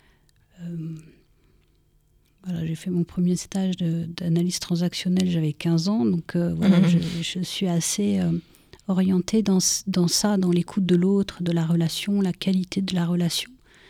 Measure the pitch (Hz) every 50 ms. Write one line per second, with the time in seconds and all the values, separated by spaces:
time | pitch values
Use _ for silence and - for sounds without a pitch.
0 | _ _ _ _ _ _ _ _ _ _ _ 180 170 170 170 165 160 160 160 156
1 | - - - _ _ _ _ _ _ _ _ _ _ _ _ _ _ _ _ _
2 | _ _ _ _ _ _ _ _ _ 185 175 165 165 160 160 156 - 190 175 170
3 | 170 - - - 180 180 180 175 - - - 190 190 185 180 - 180 165 165 165
4 | 165 165 170 - 180 170 165 170 175 180 175 - - - 175 170 175 175 - -
5 | - 185 180 185 185 180 175 165 156 151 151 - - 170 170 165 165 196 214 226
6 | 240 214 185 170 - - - 175 170 170 165 160 170 196 185 175 190 175 175 170
7 | 170 165 175 170 165 - - 185 180 - - - 202 180 170 170 165 - - -
8 | 202 202 202 190 180 170 170 175 - _ - _ _ _ - - _ - 185 180
9 | 185 185 190 180 180 - - 220 208 - 190 185 180 - - - - 196 185 185
10 | 175 175 - - - 208 208 190 185 180 175 175 165 - - 208 190 175 180 175
11 | 180 190 202 196 196 - - - 180 170 170 170 165 160 170 170 165 160 - -
12 | - 208 202 202 196 180 170 - - 190 190 190 185 - - 196 190 185 185 180
13 | 170 170 175 175 175 165 - - - - 254 - _ _ - - - -